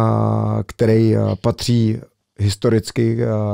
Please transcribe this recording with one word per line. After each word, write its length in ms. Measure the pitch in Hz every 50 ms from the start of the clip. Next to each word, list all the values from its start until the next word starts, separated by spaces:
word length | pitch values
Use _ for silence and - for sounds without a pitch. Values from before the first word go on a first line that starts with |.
| 113 113 113 110 110 110 110 110 107 107 107 110 104
který, 500 | - - - 120 113 110 110 113 110 107
eh, 40 | 110 107 104 104 -
patří 580 | - 120 113 - - - 120 120 113 110 110 - - - _ _ _ _ _ -
historicky, 800 | 101 104 98 - - 123 113 110 - - - - 117 113 117 117
eh, 40 | 120 117 110 107 107 104